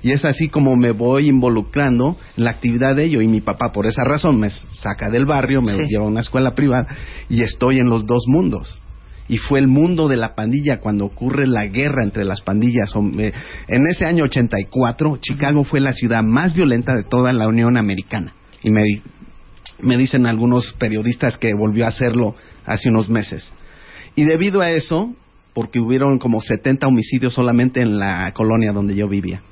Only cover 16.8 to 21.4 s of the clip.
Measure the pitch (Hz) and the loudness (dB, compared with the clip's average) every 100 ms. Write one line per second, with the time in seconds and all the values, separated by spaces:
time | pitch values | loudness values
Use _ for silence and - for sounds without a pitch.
16.8 | 120 123 98 123 127 127 110 117 117 123 | 0 -2 0 0 2 2 2 2 4 2
17.8 | 104 98 - - 90 - - - 113 107 | 2 -2 -6 -8 -8 -14 -20 -6 0 2
18.8 | 107 104 - - - - - - - - | 2 0 -8 -20 -20 -20 -20 -20 -20 -4
19.8 | 127 123 131 135 120 110 120 123 120 - | 0 2 2 2 2 2 2 2 -2 -6
20.8 | 113 107 113 120 127 - | -4 -2 -4 -2 -4 -2